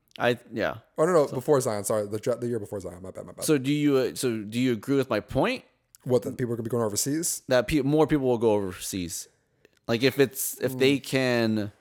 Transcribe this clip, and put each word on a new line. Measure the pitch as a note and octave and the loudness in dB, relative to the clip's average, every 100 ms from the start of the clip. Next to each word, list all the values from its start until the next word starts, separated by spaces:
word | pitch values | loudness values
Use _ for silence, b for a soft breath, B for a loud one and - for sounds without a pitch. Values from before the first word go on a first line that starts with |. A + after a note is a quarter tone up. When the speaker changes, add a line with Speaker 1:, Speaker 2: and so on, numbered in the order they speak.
| _ - | _ -2
Speaker 1:
I, | A#2+ A#2+ - | -2 -2 -6
yeah. | A#2 E2+ A2 _ - | -4 -4 -4 _ -2
Speaker 2:
Oh, | D#3+ | 4
no, | |
no, | F3 C3+ | 4 4
Speaker 1:
So | C3 | 0
Speaker 2:
before | C#3 C#3+ | 2 2
Zion. | B2 G#2 G2 | 2 -2 -2
Sorry, | A2 G#2 | -2 -2
the | G#2+ | -4
dra-, | B2+ A#2+ | -4 -4
the | A#2+ | -2
year | A#2+ | -4
before | G2+ G#2 | -6 -8
Zion. | F2+ F2 | -10 -12
My | F#2 | -14
bad, | G#2 F#2 | -14 -14
my | |
bad. | - - | -8 0
Speaker 1:
So | D3 | 0
do | B2+ | 2
you, | D3 D3 C3+ | 2 4 4
uh, | A2+ D2+ | 2 0
so | C3 A2+ | -2 -2
do | G#2 A#2+ | -4 0
you | B2+ | 0
agree | A2+ - C#3 | 0 0 0
with | B2+ | 2
my | G#2+ | -2
point? | - C3 F#3+ B3+ - _ _ _ | -2 0 0 -2 -10 _ _ _
Speaker 2:
What, | - B2 | 0 0
that | C3+ B2+ | 0 -6
people | A#2+ | -6
are | A#2 | -4
gonna | |
be | A2+ | -4
going | A#2+ | -2
overseas? | A2 G2+ C#3 D#3 F3 - - | -2 -2 -2 -2 -4 -6 0
Speaker 1:
That | B2+ A#2+ | 2 2
pe-, | D3+ | 0
more | C3 D3+ D3+ | 2 2 4
people | D3+ C3 | 2 2
will | A#2 | 2
go | A2+ | 4
overseas. | G#2 G2 F2+ - G2 E2+ - - _ _ _ _ _ - | 2 0 -8 -8 -6 -6 -8 -14 _ _ _ _ _ -4
Like, | A#2 | 2
if | C3 C#3 | 2 4
it's, | C3+ - - - | 0 0 -8 -4
if | C3 C3 | -4 2
they | C3 C#3 | 2 2
Speaker 2:
Mm. | |
Speaker 1:
can | - C3+ B2+ A#2+ A2+ G#2+ G2+ - | 0 -2 2 2 2 0 -4 -10